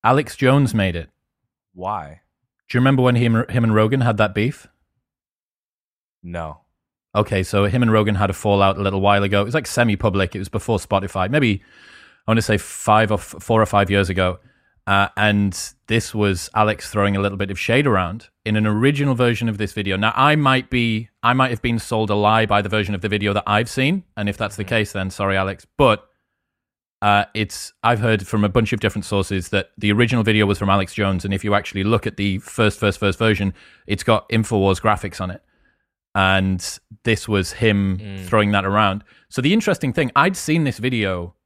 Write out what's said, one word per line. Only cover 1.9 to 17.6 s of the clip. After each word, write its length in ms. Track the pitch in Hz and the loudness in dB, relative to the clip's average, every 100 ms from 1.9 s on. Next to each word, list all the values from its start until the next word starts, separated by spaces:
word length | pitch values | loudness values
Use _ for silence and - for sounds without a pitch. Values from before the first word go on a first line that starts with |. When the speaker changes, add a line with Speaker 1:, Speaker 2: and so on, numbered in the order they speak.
| 104 73 85 _ _ _ _ _ | -8 -10 -18 _ _ _ _ _
Speaker 1:
Do 80 | 120 | 0
you 20 | |
remember 220 | 131 135 | 2 4
when 120 | 127 120 | 2 2
him, 280 | 120 113 123 | 2 2 0
him 140 | 123 | 0
and 120 | 117 107 | 2 2
Rogan 260 | 110 131 | 2 2
had 160 | 120 104 | 0 2
that 160 | 107 | 0
beef? 340 | 95 113 - - _ _ _ _ _ _ _ _ _ _ _ _ _ _ _ | 0 -2 -4 -16 _ _ _ _ _ _ _ _ _ _ _ _ _ _ _
Speaker 2:
No. 380 | 87 85 80 73 _ _ _ _ _ 104 | -12 -10 -10 -14 _ _ _ _ _ -2
Speaker 1:
Okay, 280 | 107 98 | 0 -2
so 220 | 92 101 101 | 0 0 0
him 160 | 123 | 2
and 100 | 120 | 2
Rogan 240 | 110 104 98 | 2 2 0
had 140 | 101 | 0
a 40 | |
fallout 440 | 95 107 101 98 98 | 0 0 4 4 2
a 40 | |
little 200 | 98 98 | -2 0
while 220 | 98 101 | 2 2
ago. 180 | 101 101 | 2 0
It 40 | 104 | 0
was, 80 | |
like, 140 | 143 127 | -4 -4
semi-public. 680 | - 120 101 110 95 92 98 | 0 0 2 0 0 -2 -4
It 40 | |
was 100 | 95 | -8
before 280 | 107 - 107 | -8 -2 -4
Spotify. 520 | - 98 95 95 92 | 0 -2 -2 -4 0
Maybe, 320 | 147 131 98 _ - - - - _ - | 2 2 0 _ -20 -20 -20 -20 _ 0
I 40 | |
wanna 100 | 113 | 0
say 160 | - 104 | 2 -2
five 540 | - - - 107 110 | -2 -8 2 4 4
or 40 | 104 | -2
f-, 200 | - 80 | -6 -18
four 220 | - 110 | 0 2
or 40 | 107 | 4
five 240 | 104 95 | 2 2
years 200 | 98 92 | 2 0
ago. 300 | 92 92 87 _ _ _ _ - | 0 -2 -4 _ _ _ _ -2
Uh, 240 | 98 98 - | 0 0 0
and 560 | 107 104 101 92 - _ _ | 0 2 0 -4 -12 _ _
this 260 | 113 - 110 | -2 -2 -2
was 340 | 104 90 - 107 | 0 0 -4 -4
Alex 340 | 107 104 - | -2 -4 -6
throwing 260 | 107 101 98 | -2 -2 0
a 40 | |
little 180 | 101 98 | -2 -4
bit 140 | 98 | -8
of 80 | |
shade 280 | 95 | -6